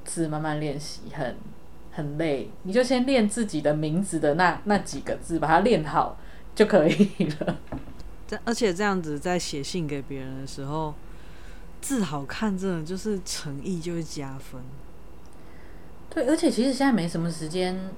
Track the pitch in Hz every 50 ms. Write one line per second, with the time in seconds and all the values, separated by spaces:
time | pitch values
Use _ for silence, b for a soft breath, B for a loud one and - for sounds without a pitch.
0 | - - - 170 165 151 151 151 156 156 151 151 151 151 135 156 - - - -
1 | - - 135 147 135 120 - - - - - - - - - - - - - -
2 | 151 143 147 151 170 156 139 127 101 - - - - 180 190 247 254 254 269 247
3 | 247 269 269 247 214 208 - 240 220 208 - 147 143 147 151 151 156 156 156 180
4 | 202 - 170 156 151 147 143 170 185 175 156 - - 208 208 190 - - - 139
5 | - - - - - - 165 156 151 151 160 175 202 247 214 165 156 147 156 156
6 | - - - B B B B B B B - - 175 - 208 175 151 165 151 156
7 | 202 196 - - 170 151 - - - - - - - - - - - - - -
8 | - - - - - - 208 - - 233 233 - 240 196 170 175 214 202 196 185
9 | 160 156 147 143 143 180 180 175 - - - 143 135 - - 185 160 143 147 139
10 | 139 - 139 135 131 131 131 135 135 135 - 139 135 139 151 160 156 151 147 B
11 | B B B B B B B B B B B B B B - - - - 277 240
12 | 190 143 151 143 139 - - - 220 208 190 180 196 190 180 165 151 156 190 185
13 | - 214 208 185 - - - - - 151 139 139 - 190 185 165 156 175 170 170
14 | 160 - - 151 139 135 135 135 131 - - 127 127 131 135 - - - - -
15 | - - - - - B B B B B B B B B B B B B B B
16 | - - - 320 254 254 311 330 349 277 - 214 247 277 254 262 269 277 240 180
17 | 165 170 - 170 165 170 165 - 156 156 165 185 180 180 185 185 190 190 -